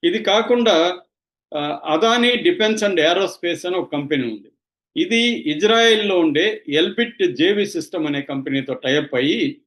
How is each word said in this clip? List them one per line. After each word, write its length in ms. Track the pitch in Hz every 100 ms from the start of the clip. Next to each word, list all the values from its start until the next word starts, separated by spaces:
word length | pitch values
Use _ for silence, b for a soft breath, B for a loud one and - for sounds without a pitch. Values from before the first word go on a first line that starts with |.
ఇది 140 | 170 208
కాకుండా, 800 | 214 208 226 240 226 170 170 180 _ _ _ _ _
ఆ, 260 | 151 147 151
అదానీ 460 | - 156 226 240 240
Defence 480 | 240 170 175 220 214
and 180 | 208 180
Aerospace 720 | 151 175 190 - 175 160 180
అని 100 | 185
ఒక 160 | 170
కంపెనీ 300 | 147 139 147
ఉంది. 260 | 120 110 - _ _ _ _ -
ఇది 540 | 170 233 240 233 -
ఇజ్రాయెల్లో 680 | 151 208 226 226 220 208 185
ఉండే 440 | 160 147 196 214 -
ఎల్బిట్ 540 | 143 185 202 233 -
జేవీ 440 | 180 120 170 202 202
సిస్టమ్ 400 | 170 156 180 151
అనే 140 | 143
కంపెనీతో 540 | 139 135 135 135 131
టైఅప్ 400 | 127 135 143 143
అయ్యి 420 | 127 139 220 147 -